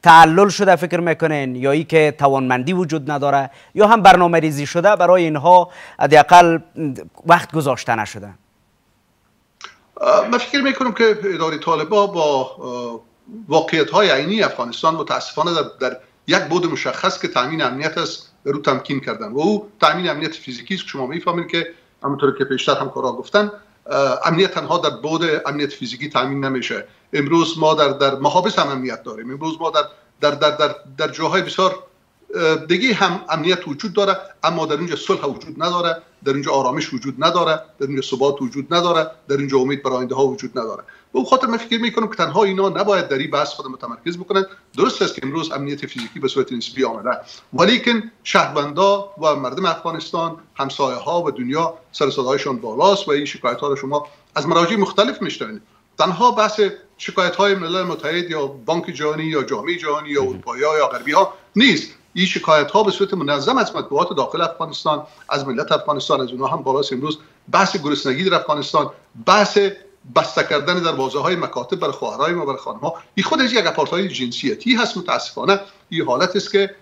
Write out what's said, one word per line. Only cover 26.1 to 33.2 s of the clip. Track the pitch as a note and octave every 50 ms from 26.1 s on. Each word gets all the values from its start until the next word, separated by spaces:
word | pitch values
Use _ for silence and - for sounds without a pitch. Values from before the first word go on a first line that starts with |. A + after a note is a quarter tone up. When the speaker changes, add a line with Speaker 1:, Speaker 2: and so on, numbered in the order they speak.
| - B2 B2+ C3+ C#3 C#3 C#3
Speaker 2:
نمیشه. | C3+ C3 B2+ A2 - A#2+ G2+ - - _ _ _ _
امروز | - D3+ C#3 C#3 E3 E3 D#3+ D#3+ E3 D#3+
ما | D#3 D#3 D#3
در، | D3+ D3+ C#3
در | C3+ C3+ C#3+ C3+ C3+
محابس | C3+ C#3 D3 - F3+ F3+ G#3+ - G3
هم | D#3+ C#3+
امنیت | C#3 C3 B2+ B2+ A2+ -
داریم. | - B2+ A2 A2 A2+ B2
امروز | C3+ C#3+ D#3 D#3+ D#3+ D#3+
ما | E3 D#3+
در، | D3 D3+ D3 - - - _ _ _ _
در، | D3 D3
در، | C#3+ C#3 D#3 D3+
در، | D3 - D3+ C#3 - - - C#3 C3+
در | C3+ D#3 D3
جاهای | - D#3 D#3+ D3+ D#3+ F#3+
بسیار، | E3 - - - F#3+ F#3 F#3 - - _ _ _ _ _ _ _ _ _ -
اه، | F3+ E3+ D#3 D#3+
دیگه | D3+ D#3 D#3 F3 F#3 A3+ C4 G#3+
هم | - G3+ F3+ F3 G3